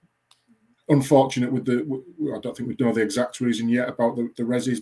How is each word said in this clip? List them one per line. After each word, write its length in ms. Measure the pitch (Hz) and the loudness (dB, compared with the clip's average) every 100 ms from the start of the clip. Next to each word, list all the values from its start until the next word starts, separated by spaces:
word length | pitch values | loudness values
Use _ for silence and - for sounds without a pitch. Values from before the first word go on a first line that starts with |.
| _ _ _ _ _ _ _ _ - | _ _ _ _ _ _ _ _ 2
unfortunate 640 | 143 127 143 139 123 123 | 2 6 4 4 0 -2
with 140 | 127 127 | -2 0
the, 140 | 120 | -2
w-, 260 | 147 131 - - | -2 -8 -8 -8
w-, 160 | 143 | -6
I 60 | 113 | -6
don't 160 | 123 - | -8 -8
think 140 | 123 | -8
we 60 | 117 | 0
know 140 | 123 | 0
the 80 | 110 | 2
exact 400 | 107 120 123 - | 0 0 -2 -2
reason 260 | 123 110 117 | -2 0 0
yet 220 | 120 123 | 0 0
about 260 | 123 117 113 | 0 0 0
the, 160 | 120 - | -6 -4
the 60 | |
resis, 360 | 117 123 123 110 | -2 -2 -2 -4